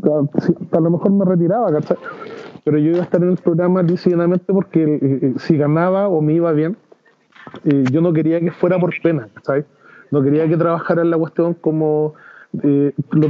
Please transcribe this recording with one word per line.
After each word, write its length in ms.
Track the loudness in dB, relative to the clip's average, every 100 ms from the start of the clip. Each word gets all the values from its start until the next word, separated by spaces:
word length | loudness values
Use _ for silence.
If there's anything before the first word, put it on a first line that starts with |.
a, 380 | 0 0 -2 -2
si, 120 | -2 -2 -2
a 80 | 0
lo 120 | 2
mejor 200 | 2 2
me 120 | 2 2
retiraba, 460 | 2 0 0 0
¿cachai? 260 | -2 -2 -6 -8 -16 -16 -16 -18 -8 -2
Pero 120 | 0
yo 100 | 2
iba 100 | 0
a 40 |
estar 200 | 0 0
en 60 | 0
el 80 | 0
programa 440 | 0 0 0 2
lisa 280 | 0 0 0
y 20 |
llanamente 400 | 0 0 0 0
porque, 320 | -2 0 0
eh, 160 | 0 0
eh, 320 | 0 0 -2 -2
si 180 | 0 2
ganaba 540 | 2 2 2 0 0
o 100 | 0
me 140 | 0
iba 180 | 0 2
bien, 240 | 0 -2 -4 _ -20 _ _ _ -20 -20 -6
eh, 220 | 0 2 2
yo 80 | 2
no 100 | 2
quería 300 | 0 0 0
que 100 | -2
fuera 260 | -2 0 0
por 160 | -2 -2
pena, 280 | -2 -2 -6 -12
¿sabes? 220 | -4 -4 -4 _ -20 -20 -4
No 100 | 0
quería 280 | 2 2 0
que 80 | 0
trabajara 440 | 0 -2 -2 0
en 80 | 0
la 80 | 0
cuestión 360 | -2 -2 -2
como, 640 | -2 -2 -2 0 0 -2 -6 -20 -20 -14 -4
eh, 280 | 0 2 0 -2 -2
lo, 180 | 2